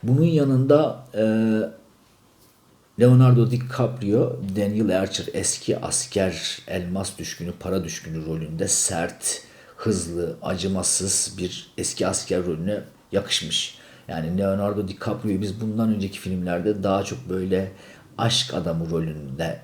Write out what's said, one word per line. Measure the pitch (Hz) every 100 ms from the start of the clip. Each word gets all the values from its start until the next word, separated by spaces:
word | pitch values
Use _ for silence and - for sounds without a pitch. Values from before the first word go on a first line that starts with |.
Bunun | 113 135 165
yanında, | 160 139 131 135 147 143 113 -
e, | 107 110 110 113 110 - - - _ _ _ _ _ _ _ _ _ _ -
Leonardo | 123 127 131 123 113
DiCaprio, | 120 - - 117 - 101 107 - - 98 95
Daniel | 101 104 107 92
Archer | 95 - -
eski | - 98 - - -
asker, | - - - 101 95 82 - - -
elmas | 92 87 92 98 -
düşkünü, | 80 - 87 85
para | 90 92
düşkünü | 82 80 85 80 78
rolünde | 80 80 80 95
sert, | - - 85 85 - - - - - - -
hızlı, | - 95 85 85 85 -
acımasız | - 92 95 95 87 - 95 - - 98
bir | 90 - - -
eski | 92 - 92
asker | 95 - 92
rolüne | 90 80 90 104 - - _
yakışmış. | 120 120 - 80 80 - - - - -
Yani | 82 80 92
Leonardo | 98 98 101 101 95
DiCaprio'yu | 98 - 104 110 98
biz | 101 101
bundan | 113 107 113
önceki | 104 98 -
filmlerde | 92 92 90 87 92 104
daha | 98 98
çok | 98 - -
böyle | 92 92 95 95 - - - - -
aşk | 120 - -
adamı | - 82 82 82
rolünde | 82 80 76 71 67 82 -